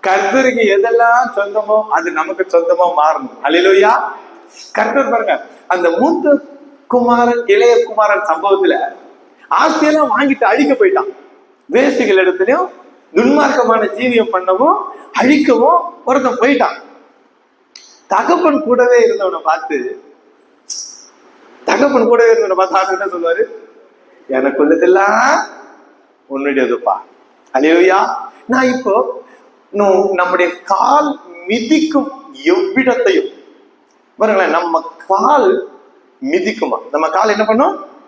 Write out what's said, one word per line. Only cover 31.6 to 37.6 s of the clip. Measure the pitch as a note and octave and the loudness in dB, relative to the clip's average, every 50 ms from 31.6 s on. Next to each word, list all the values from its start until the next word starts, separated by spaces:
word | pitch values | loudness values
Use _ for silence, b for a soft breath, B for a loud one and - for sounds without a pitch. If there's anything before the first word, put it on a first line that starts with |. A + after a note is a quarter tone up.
| - - D#4 D#4+ D#4 D#4 C#4+ C#4+ - - - - - - - - - | 0 0 0 0 0 0 0 -2 -2 -2 -10 -16 -20 -20 -20 -6 -2
எவ்விடத்தையும், | D#3 F3+ - - - - C4 B3+ B3+ A#3+ B3+ A#3+ G3 - - - - - - - - - _ _ _ _ _ _ _ _ _ _ _ _ - | 0 0 0 0 -2 -2 -2 0 0 0 0 0 0 0 0 -2 -4 -10 -16 -20 -20 -20 _ _ _ _ _ _ _ _ _ _ _ _ -2
பாருங்களேன், | G#3 G#3+ G#3 F#3+ F#3 D#3+ | 0 0 2 0 0 0
நம்ம | D3+ E4+ E4+ F4 E4 D#4+ D#4+ B4 - - - - | 0 -2 -2 -2 -4 -4 -4 -6 -18 -20 -4 -2
கால் | F#3+ - E4 F#4 D4 C#4+ A3+ F#3 F#3+ - - - - - _ _ _ _ _ _ _ _ | -2 0 2 2 2 2 2 2 0 0 -4 -10 -16 -20 _ _ _ _ _ _ _ _
மிதிக்குமா? | C3 C3+ D#3 F3+ F3+ G#3 - - D#3+ C3+ A#2 - - - | -6 -4 -2 -2 -2 -4 -4 -4 -6 -6 -6 -8 -8 -6
நம்ம | - D3 D#3+ D#3 | -4 -2 -2 0
கால் | D#3 F#3 G#3+ A3 | 0 0 0 0
என்ன | G#3 G#3 G#3+ | 0 -2 0
பண்ணும்? | G#3 A3 A3+ | 0 0 0